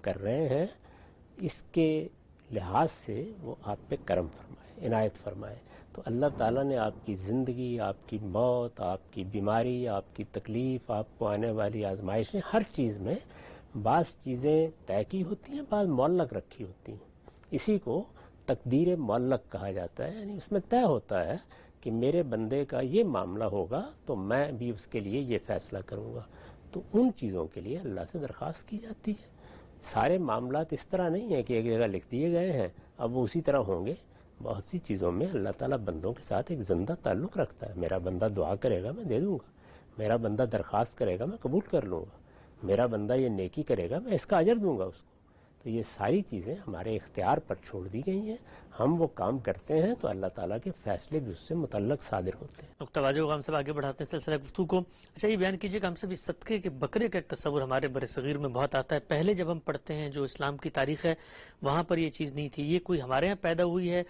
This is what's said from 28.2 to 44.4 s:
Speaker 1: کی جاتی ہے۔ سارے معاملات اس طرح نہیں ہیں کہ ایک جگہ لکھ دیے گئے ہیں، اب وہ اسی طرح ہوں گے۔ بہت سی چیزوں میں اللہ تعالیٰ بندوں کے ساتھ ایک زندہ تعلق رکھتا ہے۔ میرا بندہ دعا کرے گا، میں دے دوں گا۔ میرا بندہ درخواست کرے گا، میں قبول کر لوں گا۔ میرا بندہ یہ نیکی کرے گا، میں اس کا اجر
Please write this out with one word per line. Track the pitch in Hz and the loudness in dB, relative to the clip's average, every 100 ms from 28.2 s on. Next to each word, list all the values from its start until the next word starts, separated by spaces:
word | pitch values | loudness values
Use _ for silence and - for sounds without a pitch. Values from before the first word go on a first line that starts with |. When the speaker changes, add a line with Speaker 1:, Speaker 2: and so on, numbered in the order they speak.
| 139 - 156 - - | -8 -6 -8 -8 -10
Speaker 1:
کی | 214 | -10
جاتی | 226 - 214 | -10 -8 -6
ہے۔ | 208 - - - - - - | -6 -8 -20 -20 -20 -20 -18
سارے | - 107 127 185 | -4 2 4 4
معاملات | 143 110 127 143 160 | 2 0 0 -2 -2
اس | 143 - | -4 -2
طرح | 185 175 | 0 2
نہیں | 180 233 147 | 0 2 0
ہیں | |
کہ | 110 | 2
ایک | 117 117 | 2 4
جگہ | 113 113 | 4 2
لکھ | 95 - | 0 -2
دیے | 120 170 | 0 2
گئے | 170 185 | 2 2
ہیں، | 139 90 - - - | 0 -2 -4 -20 -6
اب | 117 127 | -2 0
وہ | |
اسی | 117 170 | 2 2
طرح | 151 139 | 2 2
ہوں | 98 87 104 | 2 0 -2
گے۔ | 185 - - - - | -6 -10 -20 -20 -12
بہت | 113 104 | -6 -6
سی | - 175 | -4 -6
چیزوں | - 95 87 | -2 0 2
میں | 90 180 | 2 0
اللہ | 139 101 - | 0 -2 -2
تعالیٰ | 127 135 | 0 0
بندوں | 98 80 95 | -2 -2 -2
کے | 123 | -4
ساتھ | - 101 - | -2 -2 0
ایک | 151 | -4
زندہ | 95 85 104 175 | 0 2 2 -2
تعلق | - 95 180 196 | 0 0 0 0
رکھتا | 135 - - | -2 -2 -8
ہے۔ | 92 | -2
میرا | 85 92 | 0 0
بندہ | 90 92 113 95 | 0 0 0 2
دعا | 78 101 | 0 2
کرے | 131 90 | 2 0
گا، | 104 | -2
میں | 208 | -6
دے | 185 113 | -2 0
دوں | 196 165 | 2 -2
گا۔ | - - - - - - | -6 -20 -20 -20 -20 -4
میرا | 107 117 | 2 2
بندہ | 110 107 123 | 2 2 2
درخواست | 110 - 104 120 - | 0 0 0 0 0
کرے | 107 92 | 0 0
گا، | 143 | -2
میں | 226 | -4
قبول | 127 170 | -2 -2
کر | - 165 | 0 -2
لوں | 98 85 | 0 -4
گا۔ | 95 - - - - - | -6 -16 -20 -20 -20 -10
میرا | 95 101 123 | 0 4 4
بندہ | 107 104 | 2 2
یہ | 131 127 | 2 2
نیکی | 98 92 - | 0 -2 -4
کرے | - 107 85 | 0 0 0
گا، | 151 | -2
میں | 247 | 0
اس | 196 - | -2 2
کا | |
اجر | 156 | 4